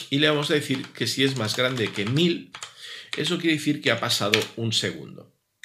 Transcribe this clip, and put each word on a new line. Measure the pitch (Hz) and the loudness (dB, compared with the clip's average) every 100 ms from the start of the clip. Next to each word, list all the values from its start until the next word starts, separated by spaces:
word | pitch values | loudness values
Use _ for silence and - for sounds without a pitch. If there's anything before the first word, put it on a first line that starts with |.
| - | -2
y | 139 | 2
le | 151 | 4
vamos | 147 147 | 2 2
a | 147 | 0
decir | - 135 - | 0 -4 -6
que | - 117 | -6 -4
si | 131 | 2
es | 135 131 | 2 2
más | 107 - | -2 0
grande | 127 127 98 | 0 0 -2
que | 92 | -2
mil, | 101 135 175 - - - - - - - - - | 0 4 4 2 -6 -16 -16 -16 -16 -16 -8 -4
eso | 151 175 | -2 0
quiere | 165 151 | 0 0
decir | 147 147 | 0 0
que | 131 | 2
ha | 113 | 2
pasado | 117 - 104 107 - - | 0 0 4 4 2 -4
un | 113 | -2
segundo. | 107 98 - - - - _ _ _ | 0 -2 -4 -12 -18 -20 _ _ _